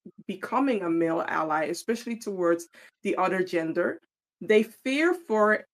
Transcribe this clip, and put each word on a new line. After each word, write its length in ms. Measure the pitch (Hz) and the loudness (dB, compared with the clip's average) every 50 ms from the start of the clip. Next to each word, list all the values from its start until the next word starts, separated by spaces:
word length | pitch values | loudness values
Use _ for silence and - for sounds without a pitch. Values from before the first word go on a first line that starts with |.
| _ 175 - - - - | _ -20 -20 -14 -10 -10
becoming 560 | 190 - - - - 254 277 277 240 202 175 | -8 -8 -8 -4 -2 0 2 2 0 0 0
a 60 | 170 | 0
male 360 | 165 165 165 165 165 170 - - | 0 2 2 2 0 -2 -2 -2
ally, 380 | - 160 156 160 156 156 156 | -2 -2 -2 0 -2 -2 -2
especially 500 | 143 175 - - - 240 226 - 240 233 | -2 -4 -4 -4 -4 -4 -4 -4 -8 -10
towards 540 | 220 - 208 202 185 175 170 170 170 - - _ - - - _ _ | -8 -8 -8 -4 0 2 2 2 2 -2 -8 _ -20 -20 -20 _ _
the 160 | - 202 - - | -4 -2 0 0
other 260 | 185 185 190 185 180 | 0 0 0 0 -2
gender, 560 | 185 180 170 160 160 160 170 175 127 - - - _ _ _ _ _ _ _ | -2 -2 -2 -2 -2 -2 -2 -2 -2 -2 -6 -12 _ _ _ _ _ _ _
they 220 | 180 165 214 214 | 0 4 4 4
fear 540 | 220 - - - - 262 269 294 320 349 349 | 4 2 -2 -8 -4 -2 0 2 2 2 0
for 500 | 349 - - 220 214 208 214 214 214 - - | 0 -2 0 2 4 4 4 4 2 -2 -6